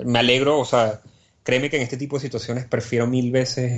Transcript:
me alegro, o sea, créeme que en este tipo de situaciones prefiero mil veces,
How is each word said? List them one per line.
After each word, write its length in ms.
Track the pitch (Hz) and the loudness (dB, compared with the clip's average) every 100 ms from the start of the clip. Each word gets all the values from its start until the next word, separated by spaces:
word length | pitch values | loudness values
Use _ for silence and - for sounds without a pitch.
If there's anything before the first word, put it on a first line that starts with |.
| 123 | 0
me 140 | 120 | 2
alegro, 400 | 120 123 139 151 | 4 4 4 2
o 60 | 120 | 2
sea, 360 | 123 110 107 - _ _ _ | 2 2 -2 -12 _ _ _
créeme 260 | - 127 143 | 0 0 0
que 60 | 151 | -2
en 80 | |
este 140 | 127 131 | -2 -6
tipo 180 | 139 143 | -6 -6
de 60 | |
situaciones 440 | 135 120 - 120 127 | -6 -8 -6 -8 -4
prefiero 400 | 120 - 120 120 | -4 -2 0 0
mil 260 | 127 123 | 0 0
veces, 420 | 131 127 - 123 | 0 -2 -2 -2